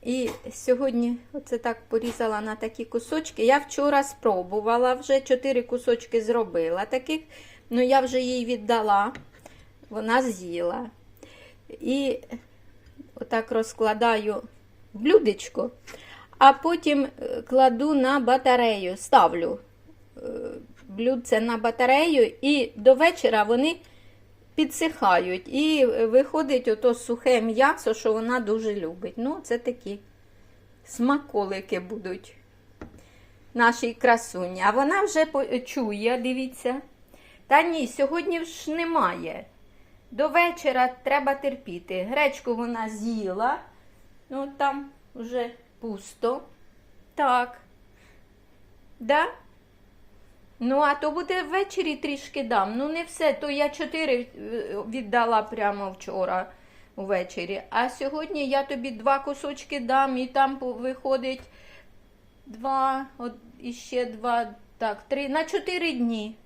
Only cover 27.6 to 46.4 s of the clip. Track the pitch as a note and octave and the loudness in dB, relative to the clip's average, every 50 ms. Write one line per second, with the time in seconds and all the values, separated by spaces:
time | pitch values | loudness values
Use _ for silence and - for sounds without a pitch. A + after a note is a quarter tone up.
27.6 | C4+ C#4 E4 E4 - B3 A3 - - A#3+ A3 A3 A3+ A#3 B3 B3+ A#3 G3+ G#3+ A3 | 4 4 4 2 -2 -4 -4 0 0 0 0 0 0 -2 -2 -2 0 -2 -2 -2
28.6 | A3 A3 G#3 G3+ F3 D#3+ E3+ F3+ F#3 F3 F3+ - A3+ C4 D#4 F#4 - - A#3 A#3+ | -2 -4 -4 -4 -6 -8 -10 -8 -10 -10 -8 -6 -4 -4 -4 -6 -6 -4 -4 -4
29.6 | A#3+ - B3 B3 - G3 G3+ G3+ G3+ - - _ - - - - - - - - | -2 -4 -8 -6 -8 -12 -12 -12 -14 -20 -20 _ -20 -20 -20 -20 -20 -20 -20 -20
30.6 | - - - _ - - - - A#3 B3+ C#4+ C#4+ C#4 - - G#3 G3+ F#3+ G3 F#3+ | -20 -20 -20 _ -20 -20 -6 -2 2 2 2 0 0 -4 -2 -2 -2 -2 -4 -8
31.6 | G3 - - F#3 F3+ F3+ A3 A3 F#3+ F#3 F#3 F#3 - - - - _ _ _ _ | -6 -4 -6 -6 -6 -6 -12 -10 -8 -8 -8 -10 -10 -18 -20 -20 _ _ _ _
32.6 | _ _ - _ - - - - - - - - - - - _ - - - A#3+ | _ _ -20 _ -20 -20 -20 -20 -20 -20 -20 -20 -20 -20 -20 _ -20 -10 -2 4
33.6 | A#3+ A#3 A#3+ A#3+ - A#3 A3+ - - B3 A#3 A#3 A#3 - - F3+ F3+ F3+ F#3 F#3 | 4 4 4 2 -2 -4 -6 2 4 4 4 4 2 -6 -8 -6 -6 -6 -4 0
34.6 | F#3 G3+ G#3+ B3 C4+ C#4+ F4+ G4 G4 G#4 - D#4 D#4 D#4 D#4 C#4 C#4 - - B3 | 2 2 4 4 2 2 2 2 2 2 2 2 0 2 0 -4 -2 -2 -2 -4
35.6 | B3 - - D4 B3 A3 G#3 G#3 G#3 A#3 B3 B3 A#3 B3+ B3+ B3+ C4 C4 C4 - | -4 -4 -6 -4 -4 -2 -4 -2 0 0 0 0 -2 -4 -4 -4 -6 -8 -10 -6
36.6 | - B3 B3 C#4 - - - _ - _ - - - - - - - - C4+ D4 | -6 -4 -4 -4 -8 -14 -20 _ -20 _ -20 -20 -20 -20 -20 -20 -2 4 4 4
37.6 | D#4+ F4 E4+ D#4+ C#4 A#3 - - C#4 C4+ D4 E4+ E4+ D#4+ E4+ E4+ E4 E4 - - | 4 4 0 -2 -4 -4 -2 0 0 0 0 -2 -2 -2 -4 -4 -4 -8 -10 -12
38.6 | - - D4+ E4 E4+ E4 E4 D#4+ B3 F3+ F3 E3+ E3+ D#3+ - - - - _ _ | -8 -6 -4 -4 -2 0 0 2 2 2 0 -2 -8 -10 -10 -10 -14 -16 _ _
39.6 | - - _ - - - _ - _ - - G#3 C#4+ - C4+ F4 E4+ F4 E4+ E4+ | -20 -20 _ -20 -20 -20 _ -20 _ -20 -2 0 0 2 4 4 2 2 0 -2
40.6 | - D4+ B3+ B3+ B3+ B3+ B3+ - - C#4 C4+ C#4+ C4+ C4+ C#4 C#4 C#4+ C#4 C#4 C4+ | -2 -2 2 2 2 0 0 -4 -4 0 0 2 2 0 -2 0 -2 -6 -6 -6
41.6 | - - F3 F3 F3 - F#3+ F#3 F3+ G3+ B3 C#4+ D4+ C#4 C#4 - - - A#3+ A3 | -10 -12 -12 -12 -10 -8 -6 -6 -4 -4 0 2 2 0 0 -2 -6 -6 -4 -4
42.6 | A#3+ A#3 A#3+ A3+ A3 A3 G#3+ G#3+ G#3 A#3 A#3 A3 G#3 F#3+ F#3 G3 A3 B3 D4 - | -4 -6 -6 -6 -6 -6 -8 -8 -6 -6 -4 -4 -4 -4 -4 -2 -2 -2 -2 -4
43.6 | - - - - - - - _ - - - - - _ C4+ C4+ C#4 C#4+ C#4 - | -8 -18 -20 -20 -20 -20 -20 _ -20 -20 -20 -20 -20 _ -10 -8 -8 -10 -6 -2
44.6 | C#4+ C#4 C4+ C#4 C#4+ - - - _ - - B3 A#3 A#3 B3 B3 A#3 A#3+ A#3+ - | -2 -2 -2 -4 -8 -12 -18 -20 _ -20 -16 -14 -12 -6 -4 -4 -4 -4 -8 -16
45.6 | - _ _ _ - A#3 G#3+ G3 G3+ - - _ - A#3 B3+ C#4+ | -20 _ _ _ -12 -10 -10 -10 -12 -18 -16 _ -2 -2 -2 -2